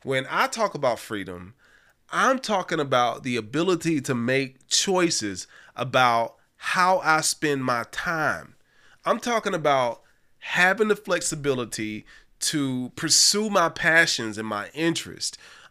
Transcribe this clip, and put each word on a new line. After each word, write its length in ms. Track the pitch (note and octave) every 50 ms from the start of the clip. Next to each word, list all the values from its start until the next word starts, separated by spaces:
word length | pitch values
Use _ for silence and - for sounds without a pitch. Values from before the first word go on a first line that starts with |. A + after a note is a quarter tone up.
When 240 | _ B2+ C3+ C3 C3 C3
I 200 | D3+ F#3 A#3+ C4
talk 260 | C4 A3+ A3 - -
about 240 | D3+ C3+ B2 A2+ -
freedom, 560 | - - A2+ G2+ F#2+ F#2 F2+ F2 F2+ F#2+ A2+ _ _ _ _ _ _ _ _ _ _ _
I'm 280 | D#3+ E3+ G3 B3 C4+ B3+
talking 420 | - - G#3+ F#3+ F3 - F3 D#3+
about 420 | C#3+ C#3 C3+ B2 B2 A#2 A#2+ -
the 140 | - B2+ A#2+
ability 640 | A#2 A2 G#2 B2+ D3+ F3 F#3+ F3+ E3+ D#3+ E3 D#3+ C#3
to 120 | B2+ - C3
make 540 | A#2+ A#2 B2 C3 C3+ C#3 C3 - _ _ _
choices 800 | - - - G3+ F#3 F#3 F3 E3 - - A2 G2+ F#2+ F2 - - - - - - _
about 600 | - B2+ C3 B2 B2+ B2+ B2 A#2 A#2 A#2 - - _ _ _ _
how 420 | _ - - - F#3 F3+ F#3 F#3+ F3+
I 240 | - D#3 D#3 D#3
spend 420 | D3+ - - - - D3+ C#3+ C#3 C3
my 220 | B2+ B2 A#2 A2+ -
time. 640 | - - - F3 E3+ D#3+ D3+ C3 G2 D#2+ D2 - - _ _ _ _ _ _ - - _ _
I'm 120 | E3+ G#3+ A3+
talking 360 | - A#3+ A#3+ A3 - G#3 F#3+
about 480 | E3+ D3 D3 C#3 C3+ B2 A#2+ A#2 - _ _ _ _ _ _ _ _
having 500 | - - - F3 F3+ F#3 G3 F#3+ G#3+ G#3
the 80 | G3+
flexibility 1080 | G#3 - G3 F3+ F3 F3 - D#3+ D3+ C#3 C#3+ C3 B2 A#2+ G#2 - - A2 G#2+ G#2+ G#2+ - - - - _ _ _ _
to 520 | - - - D3+ C#3 C3+ B2+ B2+ B2 B2+ -
pursue 520 | - E3 D3+ - - - - - G#3 G#3+ G#3+
my 200 | G3+ F#3+ E3+ D#3+
passions 680 | - - - E3 D#3+ E3 E3 D#3+ - - A#2+ A2 G#2
and 120 | G#2 A2 A2
my 200 | G#2 G2+ G2+ F2 -
interests. 640 | D3 E3 E3+ E3 - - F2+ E2+ - - - - - - - - - - -